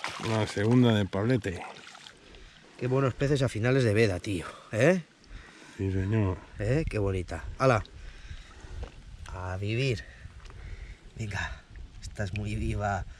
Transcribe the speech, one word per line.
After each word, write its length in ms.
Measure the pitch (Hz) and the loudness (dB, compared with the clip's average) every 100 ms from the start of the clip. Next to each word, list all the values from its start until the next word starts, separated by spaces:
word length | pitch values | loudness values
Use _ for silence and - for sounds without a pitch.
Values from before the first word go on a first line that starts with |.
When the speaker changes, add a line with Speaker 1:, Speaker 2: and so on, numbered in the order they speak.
| - - 113 | -8 -6 -2
Speaker 1:
la 160 | 110 104 | 0 0
segunda 460 | - 104 123 120 | 2 4 8 8
de 120 | 107 95 | 6 2
Pablete. 580 | 98 110 127 101 87 - - - - - - - - - - - - | 0 2 2 0 -6 -10 -16 -18 -20 -20 -20 -20 -20 -20 -20 -20 -6
Speaker 2:
Qué 100 | 123 | 0
buenos 260 | 131 135 - | 2 2 2
peces 260 | 139 143 | 2 4
a 80 | 127 | 2
finales 340 | 107 120 135 | 2 2 4
de 100 | 120 | 4
veda, 260 | 104 113 90 | 6 4 2
tío, 260 | - 90 - - - | -2 -4 -4 -14 -6
¿eh? 300 | 95 143 185 - _ - - - - - - | 4 6 6 0 _ -20 -18 -18 -20 -18 -4
Speaker 1:
Sí, 140 | 95 | 0
señor. 460 | 95 95 113 98 90 - - | 0 2 2 2 0 -8 -6
Speaker 2:
¿Eh? 240 | 101 143 156 | 0 0 0
Qué 100 | 107 | 0
bonita. 440 | 98 92 87 82 - - | 0 0 -4 -8 -8 2
¡Hala! 260 | 131 113 - - - - - - - - - - - - - - - | 4 4 0 -14 -16 -16 -14 -14 -14 -18 -14 -12 -12 -12 -18 -16 -14
A 300 | 95 92 92 | -10 -8 -4
vivir. 460 | 101 117 135 113 - - - - - - - - - - - - | -2 0 0 -2 -6 -16 -18 -16 -16 -14 -14 -12 -14 -16 -18 -10
Venga, 440 | 110 98 - - - - - - | -6 -4 -6 -8 -14 -16 -16 -14
estás 320 | - - 98 | -14 -6 -4
muy 220 | 104 104 107 | -2 -4 -2
viva. 500 | 110 104 104 95 - | -2 0 0 -2 -4